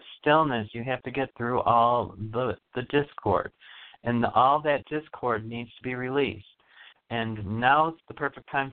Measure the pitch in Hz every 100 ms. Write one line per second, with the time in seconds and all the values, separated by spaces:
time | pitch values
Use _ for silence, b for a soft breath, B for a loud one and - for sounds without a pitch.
0 | - - 151 156 156 117 107 117 123 127
1 | 131 127 131 - 120 123 - 117 120 120
2 | 95 92 110 113 127 - _ 123 123 143
3 | 143 - 107 90 - _ B B B B
4 | 123 120 117 110 131 151 151 135 - 151
5 | 156 - 123 110 110 117 117 - 127 123
6 | 127 139 123 98 - _ B B B B
7 | - 117 113 110 95 113 123 147 160 165
8 | - - 143 131 - 139 135